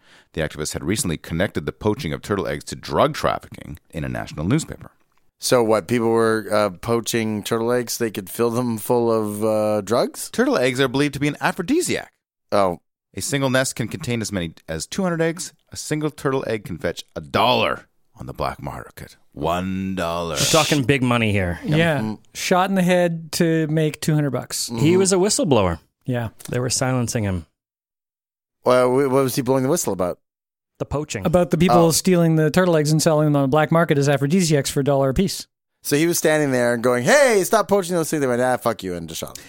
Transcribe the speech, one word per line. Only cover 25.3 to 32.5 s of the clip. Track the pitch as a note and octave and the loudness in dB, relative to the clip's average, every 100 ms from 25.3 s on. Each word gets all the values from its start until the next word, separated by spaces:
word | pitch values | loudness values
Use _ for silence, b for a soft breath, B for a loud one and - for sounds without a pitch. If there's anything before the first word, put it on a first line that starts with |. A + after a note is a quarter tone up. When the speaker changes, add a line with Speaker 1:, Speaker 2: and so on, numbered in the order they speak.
| - A3 A#2 F#2 E2 _ _ - | 0 2 4 2 0 _ _ -6
Speaker 4:
Yeah. | A#2+ A2+ - - | -4 -6 -10 -8
Speaker 3:
They | B2 | -4
were | B2+ | -2
silencing | - B2+ B2+ A2+ A#2+ | -2 0 0 -2 -2
him. | G2+ F2+ - _ _ _ _ _ _ _ _ _ _ _ | -2 -4 -6 _ _ _ _ _ _ _ _ _ _ _
Speaker 2:
Well, | B2+ B2+ B2+ | 2 4 4
wh-, | B2+ C#3 | 2 2
what | C3+ | 2
was | C3 C#3+ | 2 0
he | |
blowing | B2 C3+ | 0 0
the | C3 | 2
whistle | E3+ - | 0 -2
about? | F2+ F2+ - _ _ _ _ _ - | -2 -2 -4 _ _ _ _ _ -12
Speaker 3:
The | - | -6
poaching. | C#3 D3+ G#2+ E3 | -6 -6 -6 0
Speaker 4:
About | F3 F3 | 2 2
the | E3 | 2
people | F#3 - | 6 6
Speaker 2:
Oh. | E3 | 6
Speaker 4:
stealing | D3+ - F3 E3 D#3+ | 4 2 4 4 4
the | D#3 | 4